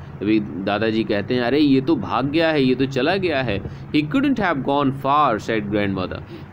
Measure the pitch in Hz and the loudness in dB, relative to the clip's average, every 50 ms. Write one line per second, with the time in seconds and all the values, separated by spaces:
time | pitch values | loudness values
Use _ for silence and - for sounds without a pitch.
0 | - - - - 95 104 110 110 107 - 73 87 95 101 101 104 110 113 110 113 | -12 -14 -10 -4 0 2 2 2 2 -2 -6 -4 -2 -2 0 0 0 0 0 0
1 | 107 95 104 101 98 - 127 123 120 120 127 151 156 143 135 131 135 147 165 127 | 0 0 -2 -2 -2 -2 -2 0 0 2 2 4 4 4 4 4 4 2 0 0
2 | 98 92 95 117 131 143 143 165 165 160 156 151 135 127 127 120 135 131 135 131 | 0 -2 -2 -2 0 0 0 0 2 2 2 2 2 2 2 2 0 -2 0 0
3 | 127 151 185 196 185 175 151 135 131 117 101 98 - - - - - - - 151 | 0 0 0 0 0 -2 -2 0 0 -2 -2 -4 -4 -8 -10 -12 -8 -2 0 0
4 | 151 151 - 269 269 294 262 - 202 180 165 139 123 - 139 143 143 135 131 139 | 0 2 0 0 2 2 0 0 0 0 0 -2 0 0 0 2 2 0 0 0
5 | - 131 139 151 151 135 113 101 - - 117 110 104 101 104 104 104 101 98 95 | 0 2 2 4 4 4 2 0 -2 -2 -2 -2 -2 0 0 0 0 0 -2 -2
6 | 90 87 85 - - - - - - - | -4 -4 -6 -10 -10 -12 -14 -16 -10 -4